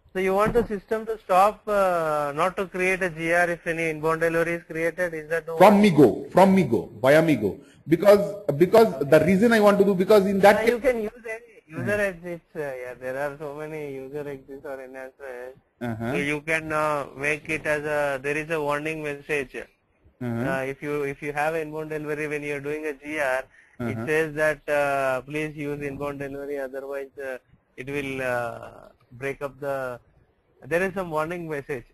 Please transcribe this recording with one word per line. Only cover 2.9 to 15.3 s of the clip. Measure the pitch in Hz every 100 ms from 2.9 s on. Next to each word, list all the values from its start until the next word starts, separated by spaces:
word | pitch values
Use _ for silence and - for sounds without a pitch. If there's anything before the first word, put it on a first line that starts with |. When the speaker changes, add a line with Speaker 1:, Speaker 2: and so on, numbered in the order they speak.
| 185
Speaker 1:
a | 185
G | 156 165
R | 175 175
if | 170 175
any | 160 165
inbound | 156 160 160
delivery | 165 165 170 170
is | -
created? | 160 165 160 180 160
Is | 151
that | 165 160
the | 165
Speaker 2:
From | 190
Speaker 1:
one? | 202
Speaker 2:
me | 208
go, | 147 123 - -
from | 170 190
me | 190 139
go, | 110 - -
via | 127 151
me | 160 131
go. | 104 - - _ -
Because, | 170 202 202 - - - 143
because | 175 226 226 - 143
the | 156 151
reason | 190 233
I | 226
want | 208 202
to | 196
do, | 185
because | 190 214 196
in | 196
that | 196 214
Speaker 1:
Yeah, | 226
Speaker 2:
case |
Speaker 1:
you | 240
can | 262 233
use | 214 - 226 226 233 196 _ 156
User | 180 208
Speaker 2:
Mm. | 202
Speaker 1:
exits, | 175 180 170 - 165
uh, | 143 127
yeah, | 123 123
there | 127 131
are | 143 143
so | 151 147
many | 156 156 147
user | 135 131 147 143
exits | 139 135 139 151
or | 135
enhancements. | 127 135 131 - 135